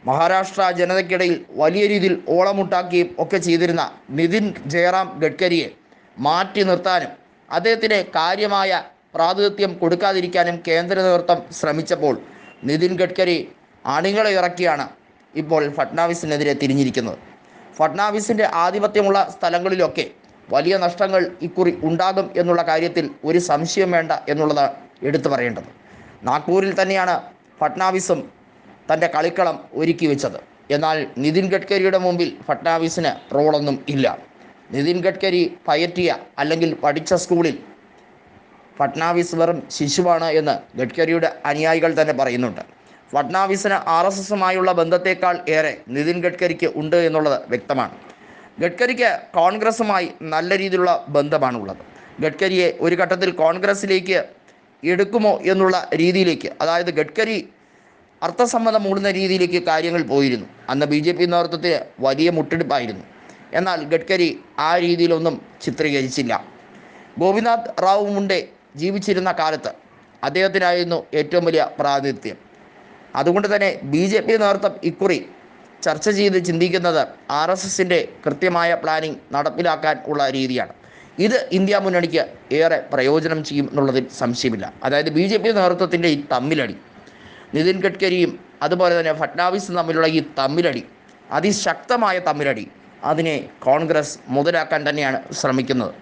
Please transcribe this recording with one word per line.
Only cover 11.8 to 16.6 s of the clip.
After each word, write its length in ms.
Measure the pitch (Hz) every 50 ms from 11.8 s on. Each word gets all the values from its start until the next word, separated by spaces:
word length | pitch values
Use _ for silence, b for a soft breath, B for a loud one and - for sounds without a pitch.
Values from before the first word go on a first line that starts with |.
| 160 - 180 151 151 147 120 - - B B B B B B - - 131
നിതിൻ 240 | 147 160 175 175 180 175 185
ഗഡ്കരി 360 | 175 185 190 185 180 175 156 104 - - _ _ _ _ _ _
അണികളെ 480 | - 135 151 170 190 202 214 220 214 196 185
ഇറക്കിയാണ് 480 | 180 175 175 170 180 170 156 143 131 - - _ _ _ _ _ _ _ -
ഇപ്പോൾ 280 | 151 160 147 165 156 147 143 143 147
ഫട്നാവിസിനെതിരെ 760 | 139 - - 165 170 170 170 170 - 156 151 147 147 147 143 143